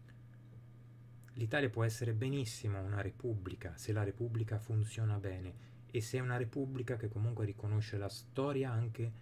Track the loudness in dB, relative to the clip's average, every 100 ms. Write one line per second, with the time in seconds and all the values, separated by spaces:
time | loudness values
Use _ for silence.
0 | -18 -18 -18 -18 -18 -18 -16 -18 -18 -18
1 | -18 -18 -10 -2 2 4 4 4 2 4
2 | 2 2 2 2 0 -2 0 0 0 0
3 | 0 -2 0 0 -2 -4 -6 -4 0 2
4 | 2 2 0 0 0 0 2 2 2 2
5 | 2 2 0 -2 -4 -8 -14 -18 -4 -2
6 | 0 0 2 0 0 0 -2 -2 -2 0
7 | 0 2 2 2 0 0 2 2 2 0
8 | -2 -6 -6 0 2 4 4 4 2 0
9 | -2 -4